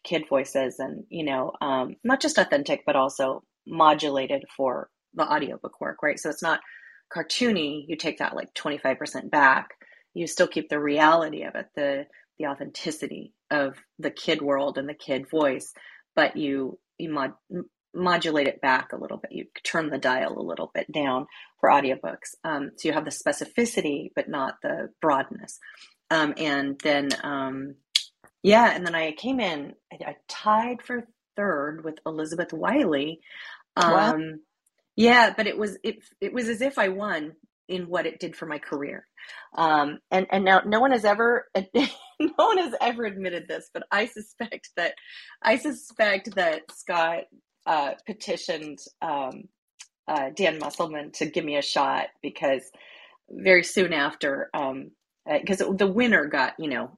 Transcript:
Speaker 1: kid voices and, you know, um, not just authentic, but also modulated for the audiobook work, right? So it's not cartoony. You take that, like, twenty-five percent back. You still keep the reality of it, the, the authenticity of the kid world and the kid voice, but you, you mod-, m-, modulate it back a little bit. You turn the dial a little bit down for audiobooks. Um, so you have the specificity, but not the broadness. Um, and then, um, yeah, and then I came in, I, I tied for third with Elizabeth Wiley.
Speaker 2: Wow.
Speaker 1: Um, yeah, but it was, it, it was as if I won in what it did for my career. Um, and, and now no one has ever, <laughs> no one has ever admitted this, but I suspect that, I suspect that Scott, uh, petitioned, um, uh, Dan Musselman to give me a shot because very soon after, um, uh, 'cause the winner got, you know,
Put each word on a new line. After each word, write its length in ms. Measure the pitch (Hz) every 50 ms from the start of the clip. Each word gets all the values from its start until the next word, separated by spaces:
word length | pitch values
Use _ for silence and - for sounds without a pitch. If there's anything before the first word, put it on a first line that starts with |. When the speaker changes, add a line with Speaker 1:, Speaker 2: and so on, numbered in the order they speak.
| _
Speaker 1:
kid 240 | - 175 160 156 -
voices 520 | 143 135 131 - - 139 131 127 123 -
and, 260 | 135 139 151 - - -
you 140 | - 170 160
know, 260 | 147 135 131 131 - - -
um, 360 | 151 143 135 131 127 123 - - _
not 180 | 233 262 269
just 160 | - 311 - -
authentic, 440 | 185 - - 139 143 - 151 - -
but 100 | - 143
also 480 | 175 165 147 - - 139 131 139 156 - _ _ _ _ -
modulated 800 | 165 165 160 156 151 151 156 151 139 139 131 123 143 135 135 - -
for 340 | - 139 131 123 - - - _ _ _ _ _
the 100 | - 156
audiobook 560 | 147 147 151 147 127 - - - - - _
work, 200 | 151 - 151 -
right? 180 | - 147 - 165
So 100 | - 165
it's 120 | 143 -
not 200 | - 165 156 151 - - - - - - - - _ _ -
cartoony. 720 | 175 160 - - - 247 240 214 180 156 143 147 151 139 156
You 100 | 165 -
take 220 | - 160 - -
that, 160 | 151 - -
like, 180 | - - - _
twenty-five 440 | - - 156 147 143 - 135 131 -
percent 320 | 151 147 - 131 - -
back. 400 | - 151 143 135 131 139 139 - - _ - - - _ _ _ _
You 140 | 180 170 156
still 200 | - - 180 170
keep 220 | - 165 156 -
the 100 | 156 147
reality 640 | 147 147 143 147 156 156 160 170 165 156 151 - 160
of 120 | - -
it, 120 | - - - _
the, 300 | - 147 139 139 139 147 - _ - _ _ _ _
the 80 | 156 143
authenticity 840 | 143 - 143 147 - - - 170 147 - - - - 80 - - _ _ _ _
of 240 | 147 147 139 135 139 - _ _ _ -
the 120 | - 147
kid 300 | - - - - 165 151
world 360 | 147 143 139 135 139 143 135 139
and 100 | 135 143
the 60 | 147
kid 340 | - - - 139 131 135 -
voice, 440 | - 156 151 139 127 - - - - - - - - - _ _ _
but 220 | 165 151 - - -
you, 420 | 156 143 139 139 135 127 - - _ _ _ _
you 140 | 165 165
mod-, 220 | 151 147 135 131 - _ _ _ 196
m-, 160 | 180 175 - _ _ _ _ _
modulate 540 | - 180 180 175 170 165 165 151 151 139 135
it 140 | - -
back 320 | - 135 131 127 - - -
a 40 | -
little 200 | - - - -
bit. 140 | - - -
You 120 | - - - _ - -
turn 260 | - - 170 160 151
the 80 | 143 131
dial 420 | - 131 127 131 127 - - -
a 20 |
little 300 | - - 82 - 85 - -
bit 180 | - - -
down 360 | - 160 143 139 127 127 147 - - - - - _ _
for 100 | - -
audiobooks. 640 | 131 143 139 131 131 - - 82 - - - - - - _
Um, 280 | 165 156 143 143 - - -
so 100 | - 160
you 60 | 143
have 120 | 151 151
the 60 | 151
specificity, 1000 | 139 - - 156 147 - 147 - - - 233 233 - - 175 156 143 139 - - -
but 140 | - 143 -
not 260 | - 143 135 - - - -
the 260 | 147 147 165 151 - - _
broadness. 580 | - 160 147 135 - - - - - - - - - - - - - - _ _ _ _
Um, 220 | 160 160 156 147 139 -
and 420 | 156 151 143 139 139 139 139 139 -
then, 260 | 156 147 143 139 143 135 - -
um, 520 | 147 143 139 135 135 135 135 135 143 139 - _ _ _ - - - _ _ _ - _ _
yeah, 300 | - 185 202 226 240 214 165
and 120 | 165 180
then 100 | 170 170
I 160 | 165 160 160
came 280 | 156 - - 233 269 254
in, 340 | 220 185 165 147 143 - - - _ _
I, 60 | 175 - 160 151
I 40 | 147 - _ -
tied 540 | - - - 214 214 220 226 247 247 240
for 260 | - - 247 240 226 - _ _ _ _ _
third 480 | - 202 196 170 147 143 147 156 160 156
with 120 | 160 156 - _
Elizabeth 480 | 165 160 156 156 156 165 170 175 170 -
Wiley. 640 | 160 175 180 220 294 285 180 151 139 139 156 165 - _ - - - - - - - _ _ _ - 180
Speaker 2:
Wow. 300 | 170 - - 214 - -
Speaker 1:
Um, 260 | 156 320 160 160 - - _ _ _ _ _ _ _ _ _ _
yeah, 380 | - 220 233 240 247 233 208 185
but 120 | - 220 208
it 100 | - -
was, 200 | 214 208 185 - -
it, 160 | - 214 - _ - _ _
it 140 | 196 202 -
was 160 | 247 240 220
as 120 | 233 196
if 160 | 247 277 269 -
I 120 | 214 190
won 440 | 190 196 202 208 185 160 151 151 160 _ _ _ _ _ _ -
in 200 | 180 180 180 170
what 180 | 175 175 151
it 140 | 160 160 -
did 160 | - 165 165
for 100 | - 170 160
my 120 | 151 147
career. 460 | - - - 143 143 - - - - _ _ - - - - - - - _
Um, 440 | - 165 160 156 151 147 143 151 - - _
and, 160 | - 190 190 -
and 120 | - 190 196
now 180 | 185 190 185 -
no 140 | 202 208 220
one 120 | 247 277
has 140 | 262 233 208
ever, 420 | 208 208 208 233 233 240 226 - -
<laughs> 240 | _ 196 196 - -
no 560 | 233 285 233 - - - - _ _ 302 330 -
one 220 | - 311 415 453 370
has 160 | 349 277 - -
ever 240 | - 240 240 233 233
admitted 420 | 214 196 190 190 185 175 170 - -
this, 220 | 160 160 - - _
but 100 | - - -
I 160 | - 202 214 240
suspect 640 | - 220 214 - - _ 240 214 - 202 - - _ -
that, 180 | 170 160 - - - - - - - - - _
I 160 | - - 226 262
suspect 800 | - 302 262 - - - - - 220 208 196 196 196 233 196
that 280 | 196 180 170 156 156 - -
Scott, 540 | - - - - 185 170 165 165 170 165 - - _ _ _ _ _ _ _ -
uh, 240 | 165 156 143 139 - - _
petitioned, 720 | - 202 - - - 180 170 - - 170 156 156 151 143 139 - - _ _
um, 420 | - 165 151 143 135 127 - - - - _ _ _ _ _ _ - _ _ _ _ -
uh, 240 | 156 151 135 135 156
Dan 240 | 180 196 170 160 156
Musselman 520 | 151 147 - - 175 160 156 151 147 147 -
to 140 | - 160 151
give 180 | 147 175 160
me 120 | 151 147 143
a 40 |
shot 460 | 139 - - 156 139 135 135 - - - - _
because 420 | - 143 - - 170 147 135 127 - - _ - - - - - - - _ _ _ _
very 340 | - - 190 190 185 175 165
soon 300 | - - 208 185 170 170
after, 560 | 151 143 147 151 - - 147 139 143 143 - -
um, 380 | 160 143 135 131 135 143 - - _ _ _ _ _ _ -
uh, 100 | 151 143 - -
'cause 120 | 196 185
the 280 | 180 - 196 185 202 196
winner 380 | 185 214 247 240 208 170 147
got, 340 | 147 151 143 131 123 - -
you 100 | 160 147
know, 280 | 131 120 117 120 -